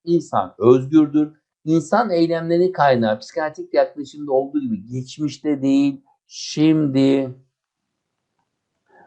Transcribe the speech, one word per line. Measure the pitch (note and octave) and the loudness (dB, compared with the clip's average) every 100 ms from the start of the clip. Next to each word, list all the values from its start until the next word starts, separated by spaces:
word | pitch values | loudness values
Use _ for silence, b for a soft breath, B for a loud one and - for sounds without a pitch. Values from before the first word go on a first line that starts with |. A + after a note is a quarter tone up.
İnsan | E3+ E3+ - A2+ F#2 - | -2 -2 0 -4 -4 0
özgürdür. | A2+ C3 C3+ D#3 D3 D3+ D3+ - _ _ D#3 | 4 4 4 2 2 0 -2 -6 _ _ -2
İnsan | D#3+ D3+ G#3 A3 | -2 0 0 0
eylemlerinin | E3+ E3 E3 E3 E3+ F#3 | 0 0 -2 0 0 0
kaynağı | F#3 C#3+ B2 A2 G#2+ | 2 2 4 2 -2
psikanalitik | - E3 D#3 D#3 F3 | -6 -6 -6 -8 -2
yaklaşımda | D3 F3 D3+ C3 D3 D3 | 0 0 -4 -14 -12 -2
olduğu | C3 C#3 D3 | -2 0 -6
gibi | B2+ G2+ A2 | -4 -8 -8
geçmişte | B2+ B2+ - D3+ - D3+ C#3+ | -10 -10 -8 -8 -6 -6 -2
değil, | C3+ C#3 C#3+ C3+ _ _ _ | 0 2 2 -2 _ _ _
şimdi | - - - D#3 D#3 D3 C3+ C3+ C#3 C3 C3 _ _ _ _ _ _ _ _ _ _ _ _ _ _ _ b | -16 -10 0 2 2 2 2 2 2 -2 -10 _ _ _ _ _ _ _ _ _ _ _ _ _ _ _ b